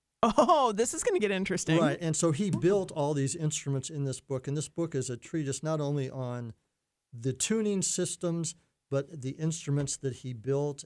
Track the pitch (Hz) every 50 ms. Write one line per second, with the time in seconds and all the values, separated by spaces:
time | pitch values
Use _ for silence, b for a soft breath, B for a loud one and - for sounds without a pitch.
0 | _ _ _ _ - 233 220 - 285 226 349 302 269 240 214 190 233 247 - 320
1 | - 494 403 359 208 196 196 185 190 - 190 180 - - 160 165 165 151 139 -
2 | 175 160 151 - - 165 156 131 214 196 143 - 127 175 202 202 185 185 - 160
3 | 143 147 156 139 135 135 131 170 160 151 - - - 143 139 135 127 - 160 147
4 | 139 135 127 - - - 139 127 - 139 139 151 143 - _ - 170 160 165 139
5 | 127 - 123 120 - - - 165 151 135 131 - - 156 160 151 147 143 147 143
6 | 135 131 127 131 127 123 123 123 120 117 107 _ _ _ _ _ _ _ _ _
7 | _ _ - 117 117 135 131 135 - - 220 226 214 208 202 190 - - - -
8 | 180 175 - - - 175 165 170 165 156 - _ _ _ _ _ _ - 139 139
9 | 139 139 170 147 120 131 143 - 160 160 160 - - - 143 143 143 139 - -
10 | - 135 123 - - 127 123 113 104 131 139 139 143 147 139 147 -